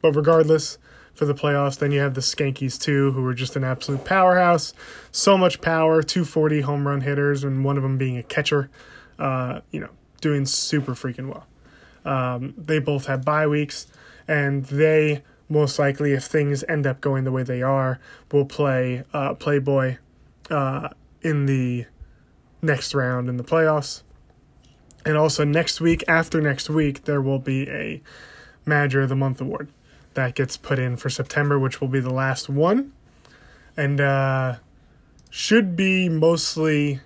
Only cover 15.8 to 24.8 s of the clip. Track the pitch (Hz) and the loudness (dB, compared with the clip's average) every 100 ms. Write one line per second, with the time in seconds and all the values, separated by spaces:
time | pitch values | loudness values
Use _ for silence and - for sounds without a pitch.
15.8 | 143 139 147 135 - 156 143 139 143 156 | 0 0 0 0 0 0 0 -2 -2 -2
16.8 | 135 131 143 135 131 127 127 123 127 135 | -2 -2 -2 -2 -2 -2 -2 -2 0 0
17.8 | 131 127 - - _ 143 139 - 143 131 | 0 -4 -10 -20 _ 0 0 0 0 2
18.8 | 127 127 - 151 139 - - 147 135 135 | 0 -4 -6 -6 -4 -4 0 0 2 2
19.8 | 131 127 _ _ _ _ - 156 135 135 | 0 -4 _ _ _ _ -6 -2 -2 -4
20.8 | 143 - _ _ 170 147 139 135 127 123 | -8 -14 _ _ -2 0 2 0 0 -4
21.8 | 117 _ - _ _ _ _ _ 156 131 | -8 _ -20 _ _ _ _ _ -2 -2
22.8 | - 143 127 123 123 123 123 165 160 151 | -2 -2 0 -2 -4 -6 -2 2 4 2
23.8 | 135 - - - _ _ _ _ _ _ | -2 -12 -16 -20 _ _ _ _ _ _